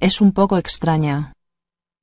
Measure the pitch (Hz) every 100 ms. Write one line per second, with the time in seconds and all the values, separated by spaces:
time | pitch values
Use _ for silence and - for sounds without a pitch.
0 | 180 - 202 196 196 185 - - 165 156
1 | 151 143 147 - _ _ _ _ _ _